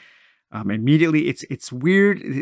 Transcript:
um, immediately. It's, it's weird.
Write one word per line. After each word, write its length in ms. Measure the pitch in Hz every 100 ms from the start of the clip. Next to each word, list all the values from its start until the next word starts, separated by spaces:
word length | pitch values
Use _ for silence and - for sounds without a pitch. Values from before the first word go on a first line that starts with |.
| _ _ _ _ _
um, 220 | 107 98
immediately. 560 | 110 123 156 165 156 139
It's, 160 | -
it's 260 | - 123 -
weird. 500 | 123 160 196 202 196 - 135